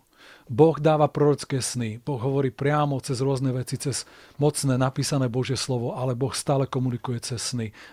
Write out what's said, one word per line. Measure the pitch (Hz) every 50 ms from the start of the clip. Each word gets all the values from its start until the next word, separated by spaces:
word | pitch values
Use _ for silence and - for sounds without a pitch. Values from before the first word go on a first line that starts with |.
| - _ _ _ - - - - _
Boh | - 127 107 151 165 156 135
dáva | 147 156 156 151 151 139
prorocké | - 147 147 147 143 131 - - 147 131 113
sny, | - - 123 120 110 107 123 -
Boh | - 143 120
hovorí | 113 139 135 139 139 131
priamo | - - 131 139 147 151 147 147 139 127
cez | - - 139 113 135
rôzne | 135 139 127 135 135 123
veci, | 127 120 - - 123
cez | - 143 120 - - - - - - - -
mocné | - 143 151 147 - - 139 127
napísané | 123 131 131 - - 135 - 156 139 131 123
Božie | 110 131 127 120 135
slovo, | 110 - - 131 123 117 127 -
ale | - 127 131 127
Boh | 120 139 127 -
stále | - - - 143 135 135 -
komunikuje | - 131 127 127 120 113 - - 120 117 -
cez | - 123 110
sny | - - - 120 113 110 - - - -